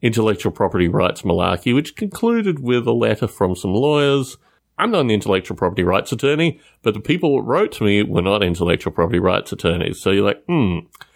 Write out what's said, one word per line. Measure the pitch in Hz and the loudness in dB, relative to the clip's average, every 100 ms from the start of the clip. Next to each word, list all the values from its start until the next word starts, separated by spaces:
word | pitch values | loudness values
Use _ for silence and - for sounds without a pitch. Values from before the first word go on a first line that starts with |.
intellectual | 120 113 110 101 98 | -2 2 0 0 -2
property | - 95 92 87 | -2 -2 2 0
rights | 87 87 - | 2 0 -2
malarkey, | 95 85 90 90 123 | -2 0 0 -2 0
which | 127 156 | 0 -2
concluded | - 208 - 226 233 202 151 | -6 -8 -2 0 0 -2 -2
with | 123 123 117 | 0 0 0
a | |
letter | 117 113 107 120 | 0 0 0 -4
from | - 92 | -2 -2
some | 92 98 | -2 -2
lawyers. | 101 143 147 143 139 131 - _ _ _ - | 0 2 2 2 0 -2 -10 _ _ _ -4
I'm | 220 | 0
not | 202 | 2
an | 127 | 2
intellectual | 107 104 95 - 90 | 2 2 0 -2 -2
property | 90 95 | -2 0
rights | 90 95 - | 0 0 -2
attorney, | 113 139 151 165 - _ _ | -2 0 0 0 -2 _ _
but | 113 | -2
the | 101 | -2
people | - 180 170 135 | -2 0 2 0
that | |
wrote | 113 151 214 | 0 0 0
to | - | 0
me | 104 101 | 2 2
were | 107 104 | 2 0
not | 92 104 | 0 2
intellectual | 90 85 87 87 92 | 0 0 0 0 -2
property | 85 85 87 | -2 0 2
rights | 92 90 - | 2 0 -2
attorneys. | 82 87 85 85 - | -4 -2 0 -2 -2
So | 98 | 0
you're | 98 | 2
like, | 101 - - | 2 -2 -2
"Hmm, | 170 101 82 - - - | 0 0 -2 -8 -20 -20